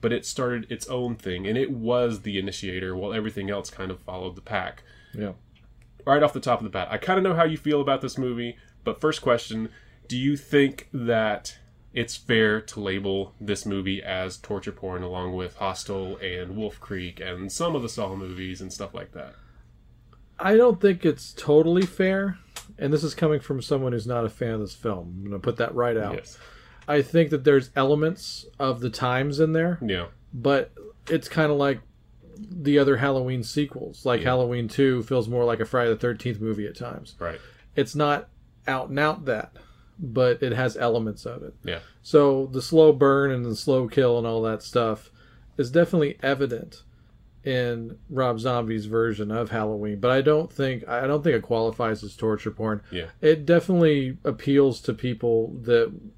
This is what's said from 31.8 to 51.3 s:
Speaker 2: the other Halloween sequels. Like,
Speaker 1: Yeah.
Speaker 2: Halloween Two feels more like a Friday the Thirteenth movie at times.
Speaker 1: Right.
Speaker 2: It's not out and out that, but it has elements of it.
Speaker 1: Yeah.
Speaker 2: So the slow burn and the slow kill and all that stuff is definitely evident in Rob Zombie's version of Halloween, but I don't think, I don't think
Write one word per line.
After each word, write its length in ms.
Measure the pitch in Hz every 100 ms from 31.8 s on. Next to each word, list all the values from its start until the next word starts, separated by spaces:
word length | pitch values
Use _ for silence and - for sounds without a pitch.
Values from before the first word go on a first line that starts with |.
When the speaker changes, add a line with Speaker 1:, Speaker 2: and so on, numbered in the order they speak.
| - _ _ - - -
Speaker 2:
the 400 | - 180 143 143
other 180 | 175 131
Halloween 460 | 139 131 127 127
sequels. 600 | 113 151 147 127 - -
Like, 180 | 131 120
Speaker 1:
Yeah. 80 | 107
Speaker 2:
Halloween 380 | 127 123 123 117
Two 360 | - 135 127
feels 260 | 117 131 113
more 160 | 120 120
like 140 | 113
a 60 | 110
Friday 260 | 127 120
the 40 | 110
Thirteenth 460 | 123 110 123 104
movie 240 | 110 104 104
at 100 | -
times. 400 | 120 - - -
Speaker 1:
Right. 200 | 85 80 - _ - -
Speaker 2:
It's 180 | 139
not 340 | 147 147 143 - _ _ _ -
out 220 | 131 -
and 80 | 135
out 280 | 151 156 139
that, 300 | 110 - - - - _ -
but 420 | 147 117 127 117
it 120 | 127
has 220 | 117 127 -
elements 480 | 120 117 110 104 -
of 160 | 120
it. 100 | 143 -
Speaker 1:
Yeah. 160 | - 85 - _
Speaker 2:
So 460 | - 156 143 135 135
the 120 | 131
slow 300 | 127 165 156
burn 360 | 143 139 139 139
and 160 | 127 120
the 100 | 107
slow 320 | - 131 120
kill 300 | - 127 120
and 80 | 117
all 160 | 113
that 220 | 110 107
stuff 480 | - 123 113 107 - _ - - - -
is 140 | 123
definitely 480 | 147 165 180 143 -
evident 580 | 135 139 139 117 - - - _ _ _ - _
in 540 | - 127 123 117 113 - -
Rob 320 | 135 127 113
Zombie's 460 | 123 123 113 110 107
version 460 | 113 113 104 104
of 180 | 110 110
Halloween, 500 | 117 107 107 104 104
but 120 | 123
I 100 | 131
don't 320 | 135 151 170
think, 340 | - 135 123 -
I 200 | 120 135
don't 160 | 151
think 120 | 156